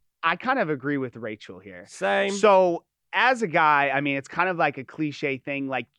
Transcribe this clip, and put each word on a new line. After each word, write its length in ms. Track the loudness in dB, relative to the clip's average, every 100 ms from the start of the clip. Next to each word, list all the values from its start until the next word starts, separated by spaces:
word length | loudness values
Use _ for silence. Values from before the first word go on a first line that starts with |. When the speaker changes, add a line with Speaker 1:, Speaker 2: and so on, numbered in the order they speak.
| _ _
Speaker 1:
I 140 | -4 -2
kind 200 | -2 -2
of 100 | -2
agree 280 | -2 -4 -4
with 200 | -4 -8
Rachel 420 | -12 -12 -14 -18
here. 240 | -18 -18 -18
Speaker 2:
Same. 440 | -6 -2 0 0
Speaker 1:
So 540 | 2 6 6 6 2 -8 _ _
as 300 | 0 2 2
a 60 | 0
guy, 420 | 2 4 4 4
I 60 | 0
mean, 160 | -2 -4
it's 140 | -6
kind 180 | -2 -2
of 80 | 0
like 220 | -2 -2
a 80 | -12
cliche 520 | -8 -8 -4 -6 -6
thing. 300 | -6 -6 -4
Like, 200 | -6 -8